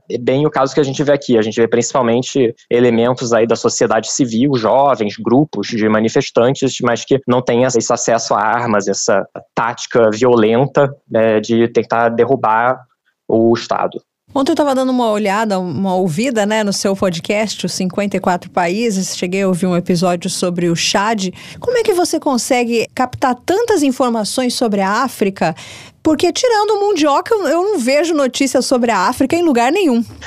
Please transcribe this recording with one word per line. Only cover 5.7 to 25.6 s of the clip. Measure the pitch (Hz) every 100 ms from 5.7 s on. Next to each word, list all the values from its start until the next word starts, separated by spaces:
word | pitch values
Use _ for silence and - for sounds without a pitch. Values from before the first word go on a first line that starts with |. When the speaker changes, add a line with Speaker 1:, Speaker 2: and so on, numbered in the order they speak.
| 113 110
Speaker 1:
manifestantes, | 107 113 139 131 - 120 135 131 -
mas | 123 117 -
que | 135 -
não | 123
têm | 123 120
esse | 127 120 107
acesso | 120 - 117 -
a | 113
armas, | 107 120 120 104 98
essa | 98 - 98 90 - -
tática | - 117 120 - 123 113
violenta, | 107 123 120 107 117 139 - 139 139 _
né, | 117 113 107
de | 104 113 117
tentar | 117 107 117 117
derrubar | 117 120 135 113 110 120 127 - _ _ _ -
o | 113 117
Estado. | 113 - 101 95 - - _ _
Speaker 2:
Ontem | 269 277
eu | 320
tava | 294
dando | 262 262
uma | 254 233
olhada, | 208 208 202 226 190
uma | 180 147 196
ouvida, | 185 185 151 254 220 202
né, | 220
no | 208
seu | 196 202 196
podcast, | 196 165 - 208 214 - 180
os |
cinquenta | - 185 190 202 190
e |
quatro | 190 175 180
Países. | - 170 196 240 190 185 -
Cheguei | 180 190
a | 190
ouvir | 180 185
um | 175
episódio | 185 175 180 175 180
sobre | - 180 175 175
o | 165
Chad. | - 214 208 220 185 - - -
Como | - 494
é |
que | 440
você | 359 349 320
consegue | 302 247 - 247 233 233 - -
captar | 254 - 269 247
tantas | - 370 466 403
informações | 277 254 247 226 208 - 254
sobre | - 247 202
a | 190 214
África? | 262 - 208 196 170 -